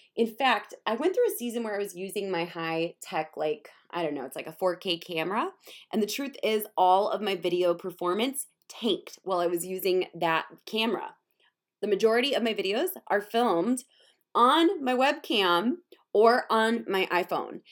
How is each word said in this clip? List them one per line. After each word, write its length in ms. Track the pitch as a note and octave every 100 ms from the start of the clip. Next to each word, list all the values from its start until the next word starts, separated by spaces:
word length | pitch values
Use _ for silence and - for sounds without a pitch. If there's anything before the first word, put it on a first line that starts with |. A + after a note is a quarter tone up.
| _ -
In 120 | A3+
fact, 460 | A3+ C4+ G#3+ - - -
I 100 | A3+
went 180 | D#4+
through 140 | A4 A#4+
a 100 | -
season 260 | A#3+ A3+
where 120 | A3+ G3+
I 40 |
was 160 | G3+ F3
using 360 | F#3+ G3 G3
my 140 | F3 E3+
high-tech, 880 | E3+ E3 E3 E3 - - F3 D#3 -
like, 340 | D3+ D3+ - - _
I 140 | E3+
don't 100 | E3
know, 120 | D3 C3
it's 120 | C#3+
like 100 | D3+
a 60 |
four 220 | D#3+ F#3+ E3+
K 200 | F#3+ E3+
camera. 520 | - E3 D#3+ G#3 F4 - - - -
And 100 | -
the 60 | G#3
truth 280 | - C#4 C#4
is, 220 | A3 G#3+ G#3 -
all 320 | F#3 F#3 G#3
of 120 | G3
my 140 | G3+ F#3+
video 380 | F3 F3 F3+
performance 760 | E3+ F#3 F3 F3+ F#3 B3+ C4 - _ -
tanked 520 | - A3 F3 - -
while 160 | - F#3
I 80 | F3
was 180 | F3 F3
using 420 | F#3 F#3 F#3 - E3+
that 300 | E3 D#3+ - E3 -
camera. 500 | A3 A3+ G3 - - _ _ _ _ _ _
The 60 | G3+
majority 460 | G3 A3 A#3 C#4+
of 100 | C4
my 100 | A#3
videos 360 | G3+ F#3+ G#3+ F4+ - -
are 140 | G3+
filmed 600 | G3+ A3+ A#3+ E3+ F#3+ B3+ - _ _ _ _
on 500 | - A#3+ D4+ E4+ F#4+
my 100 | C4
webcam 840 | B3+ C4 D#4+ - A#3+ F#3+ F3 A3 E4+ _ _ _
or 320 | G#3 A3+ B3 -
on 360 | A3 A3+ A#3 A3+
my 200 | F#3+ F#3
iPhone. 480 | F3 F3+ D#3 - - -